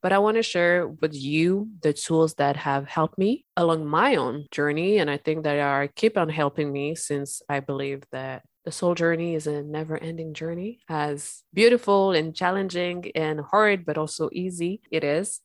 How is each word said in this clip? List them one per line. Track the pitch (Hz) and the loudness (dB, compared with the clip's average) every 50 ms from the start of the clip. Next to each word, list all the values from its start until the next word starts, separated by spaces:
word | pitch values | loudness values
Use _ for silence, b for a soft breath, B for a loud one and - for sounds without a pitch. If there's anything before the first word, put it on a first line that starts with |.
| - | 2
But | 185 190 | 4 4
I | 196 | 4
want | 202 214 214 | 4 4 4
to | 226 226 | 2 0
share | - - 180 175 175 175 180 175 | 0 0 2 4 4 4 2 0
with | 139 151 156 - 160 151 | -2 -4 -2 -2 -2 -2
you | 139 135 139 147 156 160 180 190 196 208 220 214 180 - | -4 -6 -2 2 2 4 4 2 2 -2 -4 -10 -2 0
the | 156 147 | 0 0
tools | - - - 165 160 160 160 156 | 0 -2 0 4 4 4 2 2
that | - 143 139 143 | 0 0 0 0
have | 143 - 143 139 139 139 | 0 -2 -2 -2 -2 -2
helped | 143 - 165 156 160 - - | -4 -2 0 0 0 0 0
me | 190 208 247 - _ _ _ | 0 0 0 -2 _ _ _
along | - 175 170 165 160 156 | 0 2 2 2 2 0
my | 147 147 165 214 277 269 | 0 2 4 4 4 4
own | 170 127 123 113 147 147 - - | 2 2 0 -4 -6 -8 -8 -4
journey. | - 147 147 147 156 170 190 208 208 | -2 0 0 0 0 0 2 2 2
And | 170 147 | 2 2
I | 143 | -2
think | 143 _ - 156 160 151 | -4 _ -2 -4 -2 0
that | 151 143 143 | 0 0 2
are | 143 143 139 139 143 143 | 2 2 0 0 -2 -2
keep | _ - - 226 220 | _ 0 0 2 2
on | 202 170 156 | 2 0 0
helping | 160 156 151 143 139 - 151 143 139 | 0 0 0 0 0 -2 -4 -2 -2
me | 139 143 147 160 | -4 -4 -4 -6
since | 160 - - 147 143 139 139 - - _ _ | -6 -6 -4 -4 -4 -4 -6 -10 -12 _ _
I | 143 139 | -4 -4
believe | 135 - 143 135 139 139 139 139 139 _ - | -2 -4 -6 -4 -4 -6 -6 -8 -12 _ -10
that | 131 131 135 131 - _ _ _ _ _ | -8 -8 -8 -8 -10 _ _ _ _ _
the | 165 | -12
soul | 160 - - 175 175 | -8 -2 0 0 0
journey | 170 170 165 170 165 170 170 165 | 2 2 2 2 2 0 -2 -2
is | 156 151 | -2 -2
a | 151 147 147 143 | -2 -4 -4 -6
never-ending | 151 151 151 160 160 156 - - 165 165 165 165 160 151 | -6 -6 -6 -6 -4 -6 -6 -6 -8 -8 -8 -10 -10 -10
journey, | - 160 165 170 175 180 214 240 _ _ _ | -8 -8 -8 -8 -6 -8 -10 -12 _ _ _
as | 165 151 147 147 147 147 - - - - _ _ - | -4 -2 -2 -2 -4 -6 -8 -12 -14 -16 _ _ 0
beautiful | 190 220 233 240 240 233 - 202 196 196 196 185 | 6 6 6 6 6 4 4 4 6 6 4 4
and | 160 156 160 160 | 2 0 0 -4
challenging | - 185 180 185 196 196 190 175 175 180 175 175 175 175 - - | -2 0 0 0 0 -2 -2 -2 -2 -2 -2 -4 -6 -8 -6 -4
and | 160 160 156 156 151 | -2 -2 0 -2 -4
hard, | 143 - - 208 214 214 202 190 170 | -4 0 4 4 6 4 4 2 0
but | 160 151 | -4 -2
also | 156 156 151 - - 160 - - | -2 -2 -4 -4 -4 -4 -4 -2
easy | - 180 185 180 175 170 175 190 220 _ _ | -4 -6 -6 -4 -4 -4 -4 -4 -6 _ _
it | - 160 151 | -4 -2 0
is. | 143 147 160 196 208 - - _ | 0 0 0 -2 -4 -8 -12 _